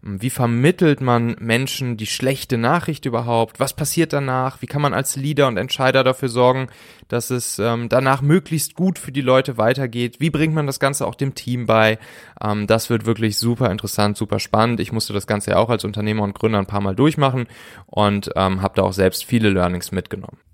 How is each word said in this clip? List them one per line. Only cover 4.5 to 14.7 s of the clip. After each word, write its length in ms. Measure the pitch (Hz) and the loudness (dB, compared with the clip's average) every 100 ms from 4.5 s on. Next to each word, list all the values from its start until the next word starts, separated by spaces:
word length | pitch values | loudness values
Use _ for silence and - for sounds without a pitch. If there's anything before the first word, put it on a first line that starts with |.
| - | -4
wie 60 | 123 | -8
kann 140 | 143 | -2
man 120 | 147 | 0
als 240 | 104 139 139 | 0 -4 -4
Leader 300 | 139 143 135 | -2 2 2
und 80 | 104 | 2
Entscheider 480 | 117 - 131 131 127 | -2 0 2 4 2
dafür 240 | 131 131 | 0 -2
sorgen, 380 | 117 123 131 131 - - - - | 2 4 2 -4 -12 -20 -20 -6
dass 200 | 120 - | -6 -2
es, 300 | 123 - - | -4 -4 -2
ähm, 300 | 110 117 120 | -2 -2 2
danach 320 | 123 135 135 | 2 4 2
möglichst 520 | 143 175 - 160 - - | 4 4 2 -4 -4 -2
gut 220 | 185 185 | -2 -2
für 140 | - | -6
die 100 | 135 | -2
Leute 360 | 127 131 131 113 | 4 4 2 0
weitergeht, 640 | 110 131 131 120 120 - | 2 2 -2 -2 -4 -2
wie 80 | 165 | -2
bringt 260 | 147 160 156 | 0 0 0
man 100 | 147 | -2
das 140 | 135 | 0
Ganze 260 | 135 139 113 | -2 0 -4
auch 100 | - | -2
dem 200 | 139 - | -6 -6
Team 300 | - 123 113 | -6 -4 2
bei. 340 | 110 110 110 - - - - | 4 4 2 -6 -20 -20 -6
Ähm, 260 | 107 104 104 | -4 -2 2
das 220 | 113 - | 0 2
wird 160 | 117 107 | -2 0
wirklich 320 | 110 113 104 | 0 0 0
super 320 | 117 117 123 | -2 0 0
interessant, 460 | 90 101 - 104 104 | -2 -4 0 0 0
super 240 | 104 101 | -4 -4
spannend. 400 | - 107 117 | -2 0 2